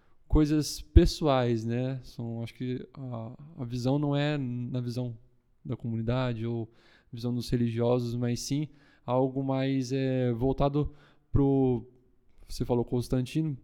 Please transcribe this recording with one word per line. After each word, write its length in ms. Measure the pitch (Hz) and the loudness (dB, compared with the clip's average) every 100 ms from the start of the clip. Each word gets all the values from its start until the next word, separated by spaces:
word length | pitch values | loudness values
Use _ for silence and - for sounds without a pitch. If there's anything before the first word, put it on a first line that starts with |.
| _ - - | _ -20 2
coisas 540 | 151 147 151 147 - | 4 6 2 0 -6
pessoais, 840 | - - 175 - 156 131 120 117 | 6 8 8 4 2 4 4 0
né? 360 | 113 120 127 131 | -2 -2 -4 -6
São, 380 | 123 - 117 113 | -10 -12 -10 -8
acho 100 | 113 - | -10 -8
que 300 | 127 127 - | -8 -8 -10
a, 420 | - 131 117 113 127 143 170 | -14 -10 -10 -10 -14 -18 -12
a 60 | 120 | -8
visão 340 | 123 123 143 | -4 0 0
não 160 | 147 143 | 2 0
é 220 | 147 147 | 0 -2
na 440 | 127 123 120 127 | -4 -4 -6 -6
visão 340 | 120 120 123 113 - _ _ _ | -4 -4 -6 -8 -16 _ _ _
da 140 | - 117 | -10 -8
comunidade 680 | 117 113 113 127 127 113 117 | -6 -4 -2 0 -2 -2 -4
ou 240 | 117 110 _ - - _ | -4 -6 _ -20 -20 _
visão 200 | 117 120 | -8 -4
dos 160 | 120 117 | -4 -2
religiosos, 640 | 123 117 113 120 123 120 120 | 0 0 0 2 2 0 -2
mas 240 | 120 120 | -2 -2
sim 280 | - 139 151 - _ _ - | -2 -4 -4 -10 _ _ -2
algo 380 | 127 135 131 | 0 0 0
mais, 480 | 135 131 135 135 123 | -2 0 0 0 -2
é, 420 | 135 135 131 123 | -2 0 0 0
voltado 580 | 117 131 135 143 143 143 - - _ _ | 0 0 2 0 0 -2 -6 -20 _ _
pro, 560 | 143 139 135 131 120 - - _ _ _ - - | 2 4 4 4 2 -4 -20 _ _ _ -20 -10
você 180 | - 120 | -6 -2
falou 180 | 120 | 0
Constantino, 720 | 117 123 117 131 127 156 160 135 | 0 -2 0 -2 -2 -2 -2 -4